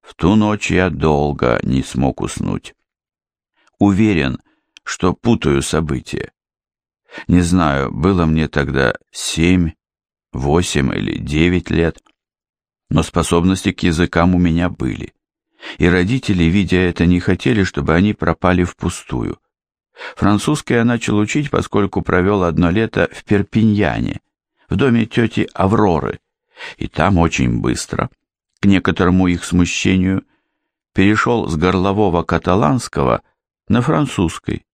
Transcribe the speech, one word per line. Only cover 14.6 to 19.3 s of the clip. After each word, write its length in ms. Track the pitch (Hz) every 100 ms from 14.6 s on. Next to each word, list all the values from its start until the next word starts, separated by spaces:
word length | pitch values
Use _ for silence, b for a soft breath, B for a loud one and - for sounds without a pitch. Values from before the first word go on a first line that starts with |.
| 87
были. 440 | - 64 50 - _ _ _ _ B B B
И 80 | 87
родители, 560 | 90 90 131 - 95
видя 340 | 82 98 87 92
это, 300 | 92 85 85
не 120 | 87
хотели, 440 | - 90 135 110
чтобы 320 | 92 - 71 82
они 180 | 104
пропали 500 | 104 82 82 90 90
впустую. 760 | 87 - 90 - - 64 50